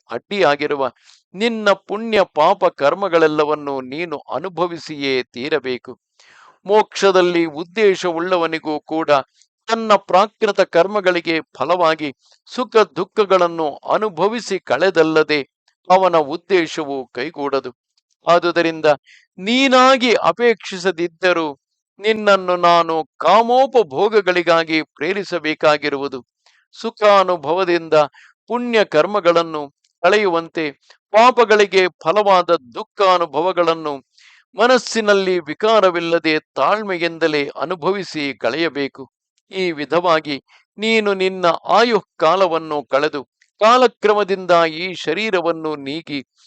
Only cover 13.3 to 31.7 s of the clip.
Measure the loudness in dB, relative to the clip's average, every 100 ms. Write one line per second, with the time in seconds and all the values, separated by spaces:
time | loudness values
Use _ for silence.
13.3 | 2 2 -2 -6 -6 -4 -2 -2 -2 -4
14.3 | -4 -6 -8 -4 0 2 2 2 2 2
15.3 | -2 -4 _ _ _ 0 2 4 2 0
16.3 | -6 0 0 0 -6 -6 -8 -8 -8 -8
17.3 | -6 -4 -4 -6 -14 _ _ _ _ 2
18.3 | 2 2 0 -2 0 0 0 _ _ _
19.3 | -12 -4 0 2 4 4 4 2 0 0
20.3 | 0 0 0 -6 -6 -4 -4 -6 -2 0
21.3 | 0 -2 -8 _ _ _ _ -4 -2 2
22.3 | 2 2 0 4 4 2 -2 -6 _ 2
23.3 | 4 4 2 2 2 0 0 0 2 2
24.3 | 0 2 2 2 -2 -4 _ -6 -6 -6
25.3 | -6 -4 0 2 2 -2 -6 -6 -10 -16
26.3 | _ _ _ _ -12 -12 0 4 4 4
27.3 | -2 -2 -2 0 0 2 2 2 -4 -20
28.3 | _ _ -6 -2 0 2 2 0 0 2
29.3 | 2 0 -6 -12 -16 _ _ 0 2 2
30.3 | -2 -4 -6 -6 -8 _ _ _ 4 4
31.3 | 4 4 4 4